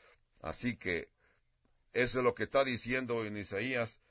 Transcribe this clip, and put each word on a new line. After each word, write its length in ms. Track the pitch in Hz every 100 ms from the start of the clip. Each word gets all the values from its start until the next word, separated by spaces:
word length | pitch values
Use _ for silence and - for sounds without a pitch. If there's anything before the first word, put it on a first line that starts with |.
| - - _ _
Así 340 | 78 80 123 117
que 360 | 92 85 - _ _ _ _ _ _ _ _
eso 260 | - 123 123
es 40 |
lo 100 | 123
que 120 | 117 107
está 180 | 139
diciendo 600 | 135 117 117 131 123 117 107
en 120 | 104
Isaías 640 | 95 98 123 127 113 - _